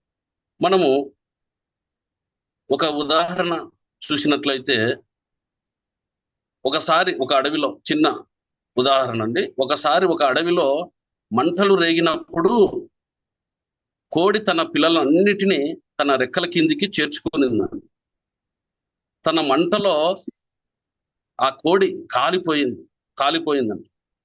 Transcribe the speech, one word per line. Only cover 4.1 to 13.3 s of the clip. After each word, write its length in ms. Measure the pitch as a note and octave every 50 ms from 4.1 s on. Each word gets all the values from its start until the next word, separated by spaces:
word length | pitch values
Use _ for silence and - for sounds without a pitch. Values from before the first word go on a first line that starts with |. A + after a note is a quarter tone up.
చూసినట్లయితే, 840 | D3+ C#3+ - D3+ C#3+ C#3+ C#3+ D3 C3+ B2+ B2+ - C3 A2+ A2 A#2+ C#3 - _ _ _ _ _ _ _ _ _ _ _ _ _ _ _ _ _ _ _ _ _ _ _ _ _ _ _ _ _ _ _ _ -
ఒకసారి 500 | C3 D3 D#3 - E3+ D#3+ E3+ F#3 F#3 -
ఒక 180 | - C3 - D3
అడవిలో, 480 | C3+ C3 D3 D#3 D3+ D3 - - - _ -
చిన్న 320 | D#3+ D3+ D#3+ - - - - _ _ _ _ _ _ _ _ _ _
ఉదాహరణ 460 | B2 B2+ C#3 C3+ C3+ C3 A#2+ A#2 A2+ G#2+
అండి, 320 | A2+ A#2+ F#3 G#3+ - - -
ఒకసారి 460 | C3+ B2+ D3 - - D3 D3+ F3+ F#3+
ఒక 180 | E3+ D#3+ C3 D3
అడవిలో 680 | C3 B2+ D3+ E3 E3+ F3 F3 D#3 C3+ C#3 D#3 F3+ - _ _ _ _ _ _ _ _ G#2+
మంటలు 400 | A#2+ C#3 E3+ F3 F#3+ G3+ G3 G3
రేగినప్పుడు 1160 | F3 E3 E3 E3 E3 E3+ E3 D#3 - - - - E3 E3+ G3 A#3+ A#3 F#3+ - - - - - _ _ _ _ _ _ _ _